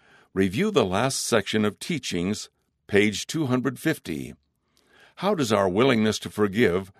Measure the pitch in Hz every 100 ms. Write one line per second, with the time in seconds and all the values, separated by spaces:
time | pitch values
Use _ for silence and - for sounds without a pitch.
0 | _ _ _ 92 98 98 214 202 101 92
1 | 127 - - 113 - 107 104 - - 170
2 | - 87 87 104 - _ _ _ - 101
3 | 107 92 - 156 139 127 127 123 156 151
4 | - 76 64 - _ _ _ _ _ _
5 | - - 190 202 117 104 98 92 135 117
6 | 110 104 87 - 104 98 110 90 95 -